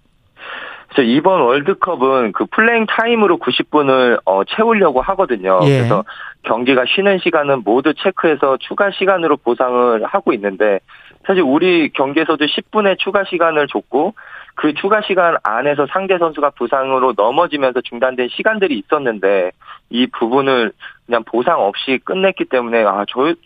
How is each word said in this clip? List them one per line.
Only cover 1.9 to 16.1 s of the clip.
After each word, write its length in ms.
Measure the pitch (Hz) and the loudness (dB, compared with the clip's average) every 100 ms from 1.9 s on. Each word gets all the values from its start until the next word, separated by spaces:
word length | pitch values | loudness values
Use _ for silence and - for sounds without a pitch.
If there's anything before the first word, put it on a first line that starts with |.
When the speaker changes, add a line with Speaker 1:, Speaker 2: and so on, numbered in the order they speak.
| 160 131 135 113 | 0 2 2 0
Speaker 1:
그 120 | 92 107 | -2 -4
플레잉 420 | - 220 233 220 | 0 2 2 0
타임으로 500 | - 226 233 208 170 | -2 0 2 2 2
구십 320 | - 123 151 | 0 -4 0
분을, 480 | 151 139 131 123 117 - | 0 2 4 4 2 2
어, 180 | 95 | 0
채우려고 580 | 101 - 226 220 180 127 | 0 0 0 4 2 2
하거든요. 580 | 127 190 190 117 92 92 | -2 -2 0 0 2 4
Speaker 2:
예. 140 | 143 135 | 4 2
Speaker 1:
그래서 260 | 120 107 - - - - | 2 0 -2 -12 -18 -16
경기가 400 | - 113 123 135 120 | -4 -2 2 2 2
쉬는 320 | - 196 190 | 0 0 0
시간은 440 | 175 160 143 135 | 0 -2 0 -2
모두 300 | 98 120 139 | 2 0 0
체크해서 640 | 143 202 185 170 147 143 131 | 0 -2 0 0 0 0 -2
추가 320 | - - 202 | -4 -2 -2
시간으로 460 | 190 190 190 160 143 | 0 0 0 0 0
보상을 680 | - 120 127 123 123 113 107 | 0 0 0 2 2 2 0
하고 280 | 196 - | -2 -2
있는데 460 | 131 101 95 107 95 - - - - - | -2 -2 0 0 0 -4 -20 -20 -20 -2
사실 160 | 190 | 0
우리 480 | 151 143 180 175 143 | 2 2 2 2 0
경기에서도 560 | - 139 143 160 156 147 | 0 -2 0 -2 0 -2
십 240 | - - | -4 -4
분의 260 | 208 202 180 | -2 0 0
추가 240 | - 196 196 | -2 -2 -2
시간을 420 | 175 165 156 139 | 0 0 0 -2
줬고 460 | - - 127 170 - - - - - | -4 -4 -2 -2 -6 -20 -20 -18 -4
그 180 | 151 | -4
추가 280 | 151 196 214 | -2 0 0
시간 340 | 208 185 175 160 | 0 0 2 0
안에서 420 | - 110 139 143 143 | -2 -2 -2 0 -2
상대 260 | 185 190 | -2 -2